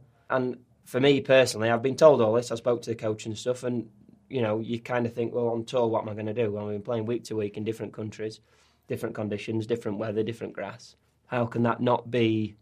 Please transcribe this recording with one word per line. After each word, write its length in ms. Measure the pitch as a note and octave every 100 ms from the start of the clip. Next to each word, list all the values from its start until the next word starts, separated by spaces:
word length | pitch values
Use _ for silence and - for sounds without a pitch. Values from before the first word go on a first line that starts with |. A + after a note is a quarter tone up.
| - _ -
And 300 | C3 B2+ B2 _ _ -
for 120 | B2+
me 220 | C#3 C#3
personally, 480 | - C3 A#2+ G#2+ A2
I've 140 | A#2
been 120 | B2+
told 280 | C3 D#3+ C3
all 100 | A2
this, 180 | A#2 A#2+
I 40 |
spoke 260 | A2+ B2 A#2
to 80 | A#2
the 60 | A2+
coach 300 | A2 G#2+ A2+
and 100 | G#2+
stuff, 280 | B2 B2
and, 260 | B2 A#2+ A2 _ _ - -
you 140 | C3
know, 180 | A2+ A2
you 180 | A2+ A#2
kind 280 | - B2 A#2
of 60 |
think, 220 | A#2+ A#2
"Well, 140 | B2 A#2
on 160 | A#2
tour, 240 | A2+ C3 A#2
what 140 | A2
am 60 | G#2+
I 60 |
gonna 180 | G#2+ G#2+
do?" 200 | G#2+ A2
Well, 140 | G#2 G#2
I've 60 |
been 100 | G#2
playing 240 | A2+ A#2+ G#2+
week 180 | A#2+
to 100 | A#2
week 220 | A2 G#2 G#2+
in 80 |
different 280 | G#2+ A2 G#2
countries, 460 | - A2 - A2 - _ _ _ _ -
different 300 | A#2 A2+ -
conditions, 500 | G#2 G#2 - A2+ A2
different 320 | A#2 A2+ G2+
weather, 240 | A2 G#2+
different 300 | A2 A2+ G#2
grass. 420 | - G2 A#2 - _ _ _ -
How 200 | B2+ A#2
can 180 | A#2
that 160 | A#2 A2
not 320 | B2 A#2 A#2
be 420 | A#2+ A2+ A2 G#2+ -